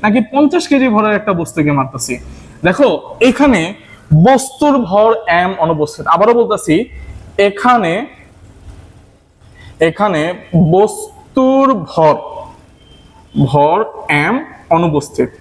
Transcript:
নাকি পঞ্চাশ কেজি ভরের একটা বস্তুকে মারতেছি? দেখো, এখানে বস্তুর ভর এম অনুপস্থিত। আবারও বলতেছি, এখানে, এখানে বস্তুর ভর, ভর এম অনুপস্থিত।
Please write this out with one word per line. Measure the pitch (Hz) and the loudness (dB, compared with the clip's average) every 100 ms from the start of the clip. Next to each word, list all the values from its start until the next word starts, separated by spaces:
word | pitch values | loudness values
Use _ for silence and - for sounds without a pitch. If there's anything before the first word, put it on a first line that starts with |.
নাকি | 214 220 254 | 2 0 0
পঞ্চাশ | 269 294 349 339 | 0 2 0 0
কেজি | 277 254 | 0 2
ভরের | 208 214 208 | 2 0 -2
একটা | 208 180 | -2 -4
বস্তুকে | 160 - 151 143 | -4 -2 0 0
মারতেছি? | 131 131 - 123 - - - - 170 | -2 -6 -8 -8 -12 -20 -20 -4 -2
দেখো, | 185 269 160 - - 247 | 2 0 0 -6 0 2
এখানে | - 285 214 165 202 - - - 151 190 | 4 2 2 -2 -8 -20 -20 0 2 4
বস্তুর | 262 - - 294 277 208 | 2 0 -2 0 0 0
ভর | 196 220 226 - 170 | 2 2 0 0 0
এম | 180 190 | 0 -2
অনুপস্থিত। | 165 160 147 - 151 | -2 -2 -4 -6 -2
আবারও | 165 214 240 | 2 4 2
বলতেছি, | 214 208 - 156 247 - - - - - 202 | 0 -2 0 -2 -2 -12 -18 -20 -16 -2 -2
এখানে, | 202 247 247 180 180 277 - - - - - - - - - - _ _ _ _ - - - 165 | 0 0 2 0 -4 -8 -14 -20 -20 -20 -20 -20 -20 -20 -20 -20 _ _ _ _ -20 -20 -2 -2
এখানে | 160 208 165 160 180 - 170 160 | 0 -2 -2 -4 -8 -4 0 2
বস্তুর | 180 214 - - - - - 262 269 269 233 156 | 2 2 -2 -12 -16 -6 0 2 2 2 0 -4
ভর, | - 156 139 - - - - _ _ _ - - - _ - 135 | 0 2 2 -4 -16 -18 -20 _ _ _ -20 -20 -20 _ -2 0
ভর | 143 147 175 220 - - 147 156 | 2 2 2 -2 -8 -4 -2 0
এম | 247 - - - 165 | -4 -6 -18 -2 0
অনুপস্থিত। | 170 151 - - 123 - | 2 -2 -4 -4 -6 -6